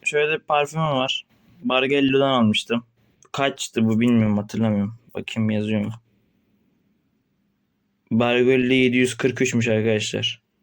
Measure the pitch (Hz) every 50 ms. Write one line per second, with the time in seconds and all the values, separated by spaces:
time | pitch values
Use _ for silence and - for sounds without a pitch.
0 | - - 151 147 147 151 156 147 - - 156 147 147 143 156 160 160 156 143 131
1 | 131 131 - - - _ _ _ _ _ _ - - 123 127 131 131 135 143 143
2 | 139 135 131 135 139 135 135 127 117 107 107 - - - 117 117 117 _ _ _
3 | _ _ _ _ _ _ - - 139 139 131 - - - - 123 110 113 110 110
4 | 120 123 120 113 110 107 104 104 104 104 - 110 113 110 107 101 101 107 113 -
5 | _ _ - 98 - - - 113 110 110 107 104 107 107 110 107 104 110 113 -
6 | _ _ _ _ _ _ _ _ _ _ _ _ _ _ _ _ _ _ _ _
7 | _ _ _ _ _ _ _ _ _ _ _ _ _ _ _ _ _ _ _ _
8 | _ _ 113 110 120 120 120 123 123 127 131 131 127 123 131 131 127 127 123 127
9 | 127 123 - - - 131 117 - 139 123 - 117 113 117 110 107 107 113 110 107
10 | 104 - - 104 110 - - - _ _ _ _